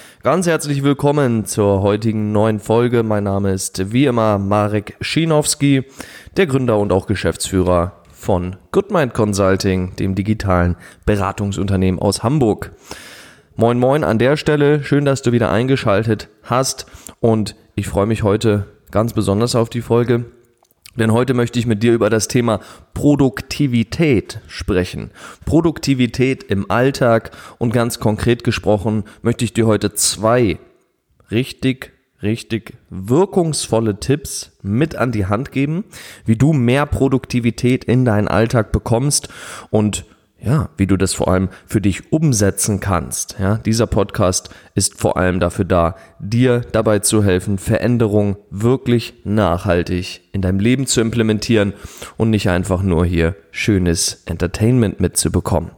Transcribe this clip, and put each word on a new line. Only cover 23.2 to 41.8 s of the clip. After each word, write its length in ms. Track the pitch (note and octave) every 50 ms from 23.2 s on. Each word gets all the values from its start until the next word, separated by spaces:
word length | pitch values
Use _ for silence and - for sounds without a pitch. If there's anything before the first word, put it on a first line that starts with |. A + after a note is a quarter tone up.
| C#3 B2+ - - - - - - D3+ C3+ A#2+ A#2+ A2+ - - - E3+ D3+ B2+ F#2+ - - - - -
sprechen. 640 | - - - - - G2+ F2+ F2+ - - - A1 - - - - - - - -
Produktivität 1000 | - - D#3+ E3+ E3 D3 - - C#3 C#3 B2+ B2+ A2+ - - B2 C3 C3 B2+ -
im 260 | - G2+ G2 G2+ -
Alltag 600 | G2 A#2 B2+ C#3 C#3 - C#3 A#2+ A2+ A2+ - - - - - - - -
und 140 | A#2 A#2 A2
ganz 260 | A#2+ A#2 A#2+ - -
konkret 460 | - A2+ G#2+ G#2 - A#2+ A#2+ A#2+ -
gesprochen 600 | A#2+ A2+ - - - G#2+ G#2 - A2 G#2+ A2 G2+ - - - -
möchte 220 | A2+ A#2+ - B2
ich 100 | G#2+ -
dir 120 | - A2
heute 280 | A2+ G#2 G2+ G#2 G2+ -
zwei 640 | - - - - F2+ G2+ A2 A#2+ B2+ A#2+ F#2+ D2+ - - - _ _ _ _ _ _ _ _ _ _ _ _
richtig, 600 | G2 A#2 C3 - - - - C3 C3 - - - _ _ _ _ _ _ -
richtig 520 | G#2 A2+ A#2 - - A#2 G#2+ - - - - _ _
wirkungsvolle 1120 | - F#2 F#2+ G#2+ B2 D#3+ F#3+ F#3 - G3 E3+ D#3+ D3 - - - A2+ A2 A#2 A2 G2 -
Tipps 580 | - - C#3 D3+ - - - - - - _ _ -
mit 340 | G2 G2+ A#2+ D#3 D#3+ -
an 160 | - A#2 C3 A2+
die 140 | G#2 G2
Hand 240 | G2 G#2 G#2+ C#3 -
geben, 340 | - C3+ C#3 C#3+ D#3 F3 A3+ - - - - - - - -
wie 100 | - A2+
du 160 | A2 C3 D3+ D#3+
mehr 320 | C3+ A#2+ A#2 B2+ C#3+ D3
Produktivität 1000 | D3 - - C3+ C3+ C3+ B2+ - - - B2 A2+ A#2+ - - - B2 C3 B2 -
in 200 | - A#2 B2+ B2+
deinen 240 | A#2+ G#2 G#2+ G#2 -
Alltag 420 | - F#2+ A#2 A#2 - A#2+ G#2 -
bekommst 600 | - G2+ - - A#2 A#2 C3+ D3 D3 - - - - - - - - - - -
und 340 | - A2 G#2 G#2+ F#2+ - - - _ _ _ _ _ _ -
ja, 260 | - D3 D#3 F2 - -
wie 100 | - F#2+
du 100 | F#2+ G2
das 180 | F2+ F#2+ F#2 -
vor 140 | - - -
allem 200 | F#2 F#2 F#2+ F#2 - - -
für 140 | - - G#2+